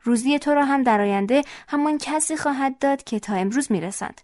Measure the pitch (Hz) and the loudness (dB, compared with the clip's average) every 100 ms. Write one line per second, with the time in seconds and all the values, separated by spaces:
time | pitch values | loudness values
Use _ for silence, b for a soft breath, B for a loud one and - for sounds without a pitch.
0 | - 240 254 294 294 294 285 277 254 214 | 2 0 2 0 2 2 2 2 2 4
1 | 202 196 196 262 277 B B 294 302 302 | 2 2 2 2 0 B B -2 0 0
2 | - 302 302 311 302 269 269 262 277 277 | -2 -4 -2 -2 -2 -2 -2 0 0 0
3 | - 220 - 202 190 240 285 202 170 196 | -2 -6 -2 -2 0 -2 0 -2 -2 -8
4 | - - | -10 -12